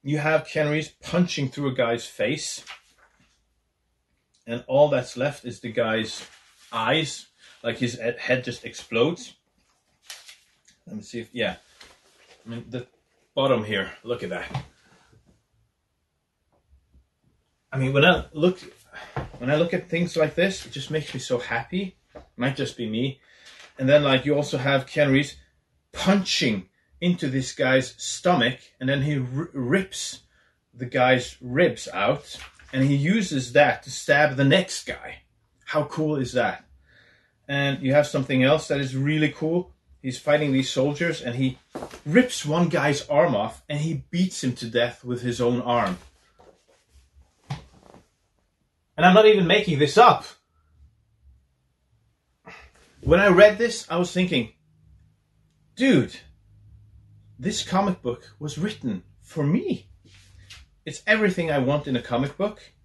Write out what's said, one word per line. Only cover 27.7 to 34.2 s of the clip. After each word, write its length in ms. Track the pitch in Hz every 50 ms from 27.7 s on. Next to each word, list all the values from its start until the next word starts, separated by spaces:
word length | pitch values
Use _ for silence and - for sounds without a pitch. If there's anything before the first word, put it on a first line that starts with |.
| 131 131 131 - - -
stomach, 600 | - - - - - - - - 113 127 131 - - - _ _
and 80 | 131 131
then 140 | 139 143
he 160 | 135 151 147 135
r-, 320 | 127 123 127 139 175 -
rips 680 | - 143 123 120 156 190 190 - - - - - - - _ _ _ _ _ _ _ _ _ _
the 140 | _ 120 127
guy's 500 | 120 - 135 127 127 131 123 - - - _
ribs 460 | - 123 123 147 175 - - - - -
out, 460 | - 95 101 113 147 147 - - - - - - _ - - -
and 120 | - 131 135
he 100 | 143 143
uses 580 | 139 139 165 202 226 196 180 156 131 120 117
that 300 | 120 143 147 131 113 -
to 80 | - -
stab 460 | - - - - 143 143